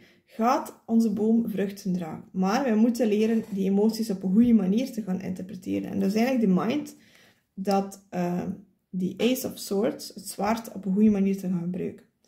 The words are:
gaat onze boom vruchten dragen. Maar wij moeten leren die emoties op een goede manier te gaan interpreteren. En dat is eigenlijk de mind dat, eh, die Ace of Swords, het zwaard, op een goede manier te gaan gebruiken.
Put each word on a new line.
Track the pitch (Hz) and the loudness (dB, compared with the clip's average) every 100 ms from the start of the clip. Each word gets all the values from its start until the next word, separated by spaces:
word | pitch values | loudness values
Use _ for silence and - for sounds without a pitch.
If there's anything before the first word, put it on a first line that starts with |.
| - _ _ | -14 _ _
gaat | - 226 285 - - - | -2 2 2 -2 -12 -2
onze | 226 226 | 2 2
boom | 196 214 226 226 | 2 2 2 0
vruchten | 190 196 196 196 | -2 -4 -4 -4
dragen. | 175 160 160 - | -4 -4 -10 -10
Maar | 185 185 226 | -2 0 2
wij | 277 214 | 2 2
moeten | 233 233 233 | 2 2 2
leren | 208 220 226 220 | 2 2 0 -2
die | 196 190 | -2 0
emoties | 196 214 220 214 | 2 2 2 -2
op | 185 | -4
een | 190 | 2
goede | 190 240 | 4 6
manier | 226 180 208 269 | 6 4 0 -2
te | - | -6
gaan | 190 185 | -6 -6
interpreteren. | - 185 185 185 196 196 190 | -6 -8 -10 -10 -6 -4 -4
En | 202 | -2
dat | 190 | 0
is | 214 | 2
eigenlijk | 247 262 214 | 2 2 4
de | 180 165 | 4 2
mind | 294 294 - _ _ _ _ _ | -2 -4 -12 _ _ _ _ _
dat, | - 190 196 196 - _ | -8 0 0 0 -8 _
eh, | 180 180 175 170 - - _ _ | -4 -2 -2 -4 -8 -12 _ _
die | 185 180 - | -6 -4 0
Ace | 220 254 - | 0 0 -4
of | - | -8
Swords, | - 196 233 302 - | -4 -2 -2 -2 -10
het | - - | -14 -12
zwaard, | - 202 226 - | -4 -2 -2 -4
op | - 190 | -8 -2
een | |
goede | 190 220 | 4 4
manier | 202 196 196 | 6 2 0
te | 180 | -2
gaan | 180 | -2
gebruiken. | 170 180 - - _ _ | -2 -4 -6 -8 _ _